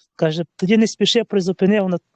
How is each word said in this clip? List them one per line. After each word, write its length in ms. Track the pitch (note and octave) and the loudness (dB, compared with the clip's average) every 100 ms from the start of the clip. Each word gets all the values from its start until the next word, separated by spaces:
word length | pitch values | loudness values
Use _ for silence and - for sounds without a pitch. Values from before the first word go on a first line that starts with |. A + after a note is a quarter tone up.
| _ - | _ -4
Каже: 280 | D#3+ D#3 E3 - | -2 -2 -8 -4
«Тоді 220 | F#3 A3 | 0 2
не 100 | A3 | 2
спіши, 360 | - G3+ A#3 | 0 0 0
призупини, 580 | A3 G3+ F3+ F3+ F#3+ G#3+ | 0 -2 -2 0 0 2
воно 160 | F#3+ E3+ - | 0 -4 -8